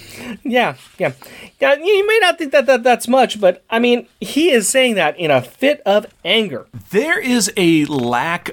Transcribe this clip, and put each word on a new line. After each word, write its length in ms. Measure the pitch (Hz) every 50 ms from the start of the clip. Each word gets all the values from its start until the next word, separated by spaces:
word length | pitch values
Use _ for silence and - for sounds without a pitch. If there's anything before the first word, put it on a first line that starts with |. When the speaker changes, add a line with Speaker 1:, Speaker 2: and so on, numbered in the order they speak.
| - - - - 240 247 220 -
Speaker 1:
Yeah, 320 | _ 277 233 247 220 165 131 - - - _ -
yeah. 140 | 185 139 131 - - - - - - - _ _
Yeah, 160 | 269 269 285 294
you 240 | 320 381 427 381 403
may 120 | 415 440 453
not 160 | 392 359 330
think 160 | 349 330 269
that, 140 | 311 294 247
that 160 | 269 262 240
that's 260 | 240 262 240 226 - 233
much, 320 | 254 262 247 247 - 214
but, 240 | 202 185 - - _ _
I 80 | 226 226
mean, 280 | 240 240 240 247 - - _ _
he 300 | 208 - - 277 320 349
is 180 | 277 233 196 -
saying 280 | - 262 247 247 220
that 220 | 190 160 151 147 -
in 120 | 170 151
a 100 | 139 127
fit 400 | 123 - - _ 254 277 294 - -
of 200 | 202 196 208 208 - _ _
anger. 440 | - 165 202 226 220 185 139 104 - _ - 113 - -
Speaker 2:
There 280 | 170 202 277 320 349 -
is 320 | - 254 247 240 196 202 -
a 300 | 139 175 165 165 156 147
lack 640 | 143 151 135 120 120 120 120 139 165 170 170 - -